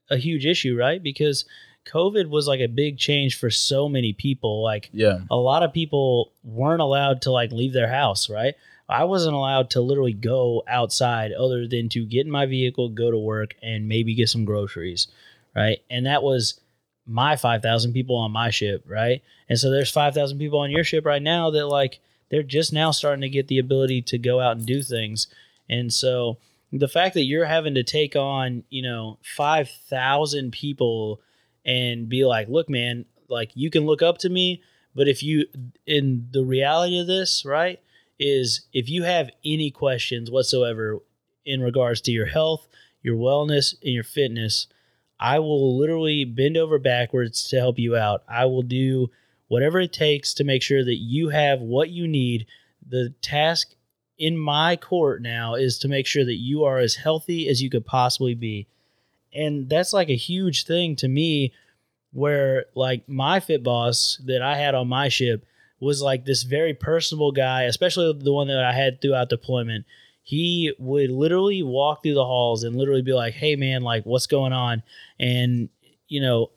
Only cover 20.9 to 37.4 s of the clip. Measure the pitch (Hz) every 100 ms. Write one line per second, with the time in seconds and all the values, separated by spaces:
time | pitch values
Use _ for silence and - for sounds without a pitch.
20.9 | 160 156 143 147 170 165 151 147 143 135
21.9 | - _ _ - 151 143 139 160 156 160
22.9 | 143 147 139 135 139 135 131 127 135 131
23.9 | 127 120 123 123 123 127 117 113 135 127
24.9 | 117 107 110 - - _ _ - 117 120
25.9 | - 127 123 120 113 _ _ _ 139 139
26.9 | 165 185 185 135 151 160 160 156 135 120
27.9 | 156 147 143 139 135 127 123 - 135 127
28.9 | 117 110 107 - - 147 156 135 - -
29.9 | 131 131 143 151 143 131 - 147 139 120
30.9 | 113 107 104 _ _ _ _ 147 127 123
31.9 | 117 113 127 135 113 107 151 160 131 120
32.9 | 120 - _ - 120 113 123 156 156 151
33.9 | 147 165 175 185 185 180 175 _ _ _
34.9 | 135 143 131 147 156 - 135 123 - -
35.9 | 147 139 127 120 135 127 131 139 160 175
36.9 | 180 175 190 180 -